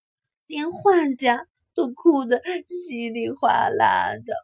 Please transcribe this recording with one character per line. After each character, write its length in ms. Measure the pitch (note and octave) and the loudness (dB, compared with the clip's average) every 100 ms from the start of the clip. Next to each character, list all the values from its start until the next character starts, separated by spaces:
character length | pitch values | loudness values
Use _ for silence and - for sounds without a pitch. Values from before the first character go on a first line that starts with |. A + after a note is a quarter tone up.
| _ _ _ _ - | _ _ _ _ -12
连 260 | D4+ D#4 | -6 -6
画 380 | F#4+ G4+ F4+ D4 | 0 4 4 4
家 320 | B3 B3+ A#3+ - _ _ | 0 0 0 -4 _ _
都 180 | - B3+ | -4 -4
哭 320 | B3+ E4+ C#4 | 0 4 4
得 160 | A#3+ A#3+ F4 F4 - | 2 0 0 -6 -6
稀 440 | F4+ F4 A#3+ A#3 | -10 -8 -8 -6
里 200 | A#3 A3+ | -6 -6
哗 380 | C4+ A#3 A#3+ - | -2 0 2 0
啦 460 | - G#2 F#2 F2+ G#2 | 2 2 2 -2 -6
的。 160 | - - | -8 -10